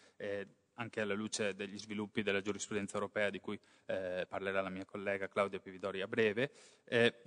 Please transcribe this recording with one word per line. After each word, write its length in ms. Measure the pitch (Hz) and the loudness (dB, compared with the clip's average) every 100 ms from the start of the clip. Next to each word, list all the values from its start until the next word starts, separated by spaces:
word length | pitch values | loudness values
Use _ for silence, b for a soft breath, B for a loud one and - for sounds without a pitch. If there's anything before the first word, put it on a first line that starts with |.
| b b | b b
eh, 300 | 104 101 98 _ _ | -4 -4 -6 _ _
anche 260 | - 117 - | -8 -4 -2
alla 140 | 104 | 0
luce 400 | 101 107 - 104 | 0 0 0 -2
degli 240 | 98 101 101 | -2 -6 -8
sviluppi 440 | 107 107 104 - | -6 -4 -2 0
della 200 | 101 98 | 2 2
giurisprudenza 540 | 101 98 - 104 98 104 | 0 -4 -2 -2 -2 -2
europea 340 | 101 107 101 | -2 2 2
di 100 | 98 | 0
cui, 180 | - 104 b b - | -6 -8 b b -4
eh, 400 | 98 92 90 85 | -2 0 -2 -2
parlerà 320 | 98 98 98 | -2 0 0
la 80 | 95 | 0
mia 160 | 92 | -4
collega 440 | 95 101 98 98 95 | -8 -4 -2 -2 0
Claudia 300 | - 101 98 | 0 0 0
Pividori 440 | - 92 98 95 | -8 -6 -4 -4
a 60 | 101 | -2
breve, 420 | 117 110 104 139 b b b | 4 4 4 -2 b b b
eh, 380 | - 120 117 - | 0 6 6 4